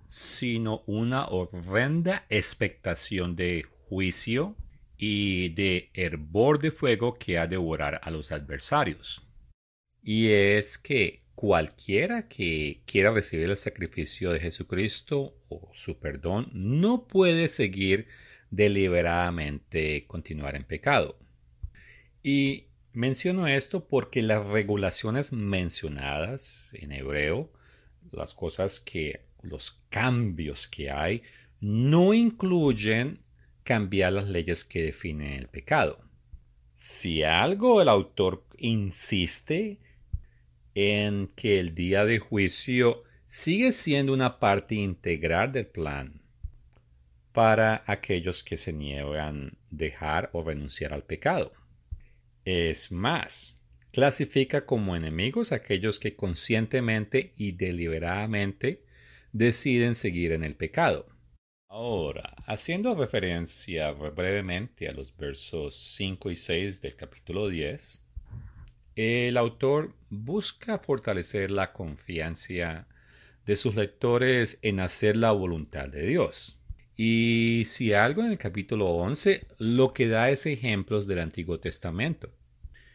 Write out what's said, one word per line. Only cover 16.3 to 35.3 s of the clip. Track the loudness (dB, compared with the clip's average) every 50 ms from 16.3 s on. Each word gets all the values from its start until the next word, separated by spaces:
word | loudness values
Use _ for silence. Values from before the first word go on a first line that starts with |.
| -2 -2 -2 -4
no | -6 -4 -2 0 2 4 4 4 2 0 -2 0
puede | 4 6 6 6 6 4 2 0
seguir | 2 0 0 0 0 0 2 4 2 2 0 -6 -16 -20 -20 -20 -20 -20 _ -4
deliberadamente | 4 6 6 6 6 4 4 4 4 4 4 4 4 2 2 0 0 -2 -4 -4 -6 -8 _ -4 -2 -2 0 0 -2 -4 -6
continuar | -8 -12 -10 -10 -8 -8 -8 -6 -6 -8
en | -8 -8
pecado. | -8 -8 -4 0 2 2 2 2 0 -6 -14 -20 _ _ _ _ _ _ -14 -14 -14 -14 -16 -20 -20 -20 -20 _ _ _ _
Y | -2 0 2 2 2 2 0 -4 -10 _ _ _ _ _
menciono | -4 -2 0 0 0 0 -2 -2 0 0 2 2
esto | 2 0 0 -2 -6 -6 -2 2
porque | 0 0 2 2 0 0
las | 2 4 2 2 2
regulaciones | 0 0 0 2 2 0 2 0 0 -2 -2 -2 -2 -2 -2 -2 -4
mencionadas | -4 -4 -2 0 0 0 0 -2 -4 -6 -6 -6 -6 -6 -6 -4 -4 -4 -4 -4 -6 -10 -12 -14 -16 -18 -18 -18 -18
en | -16 -14 -12
hebreo, | -10 -8 -6 -4 0 0 0 0 0 -2 -4 -8 _ _ _ -20 _ _ _ -20 _ _ -20 -14
las | -10 -10 -10 -10 -8
cosas | -8 -8 -6 -4 -2 -4 -4 -4 -8
que, | -12 -8 -6 -6 -6 -6 -6 -10 -16 _ _ _
los | -14 -12 -12 -10 -12 -12 -14 _ _ -8
cambios | -4 0 0 2 2 2 0 0 -2 -4 -4 -6 -6 -8 -10
que | -12 -10 -8 -6 -6
hay, | -4 -2 0 0 -2 -2 -6 -14 -20 -20 -20 _ -12 -6
no | -4 -2 0 2 4 6 6 6 6 6 6
incluyen | 6 4 4 2 0 0 2 2 4 4 4 2 2 2 2 2 2 0 -2 -6 -12 -18 _ _ _ -20 _ _ _ -2
cambiar | 0 0 0 0 0 2 2 4 4 2
las | 0 -2 -2
leyes | -2 -2 -2 -2 -4 -4 -6
que | -8 -4 -4
definen | -4 -4 -4 -6 -8 -8 -6 -6 -6 -8